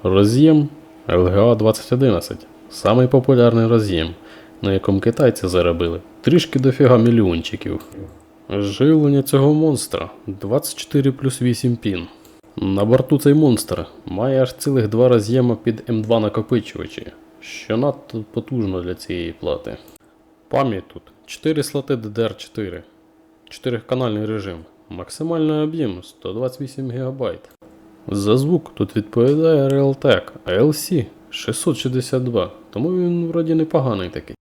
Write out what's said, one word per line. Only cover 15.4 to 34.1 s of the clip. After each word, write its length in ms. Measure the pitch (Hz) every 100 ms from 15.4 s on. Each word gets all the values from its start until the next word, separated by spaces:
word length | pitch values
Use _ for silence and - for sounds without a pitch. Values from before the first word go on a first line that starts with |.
| 123 110
під 280 | - 110 -
М 120 | 113
два 180 | 107 113
накопичувачі, 840 | 107 113 107 123 - - 80 - - - _ _
що 360 | - - - 110
надто 480 | 143 135 - 117 107
потужно 480 | - - 127 101 92
для 140 | 90
цієї 380 | 87 - 90 85
плати. 440 | - 80 71 - - - - _ _ _ _ _
Пам'ять 400 | 127 135 98 -
тут 100 | - _ _ -
чотири 360 | - 156 151
слоти 340 | 135 143 135 131
Д 120 | 110
Д 140 | 104
Р 140 | 113 101
чотири, 460 | - - 98 87 - _ _ _ _ _ _
чотириканальний 760 | - 131 120 - 127 123 107 107
режим, 300 | 110 98 82 82 _ _
максимальний 720 | 87 87 - 156 165 156 151
об'єм 400 | 151 160 127 90
сто 300 | - _ 92
двадцять 280 | 104 127 123
вісім 300 | 135 - 131
гігабайт. 600 | 120 131 135 113 82 - _ - - _ _ -
За 280 | 101 101 123
звук 360 | 143 170 -
тут 220 | - 104 113
відповідає 720 | 104 120 123 151 165 156 135
Realtek 540 | 139 139 135 139 92 - - -
L 200 | 92 143
C 400 | 151 - 175 104 - -
шістсот 460 | - - 117 180 127
шістдесят 480 | 135 127 123 131
два, 280 | 127 117 90 - -
тому 180 | 101 156
він 380 | 180 175 175 165
вроді 280 | 165 160
непоганий 540 | 160 156 156 131 101
такий. 280 | 90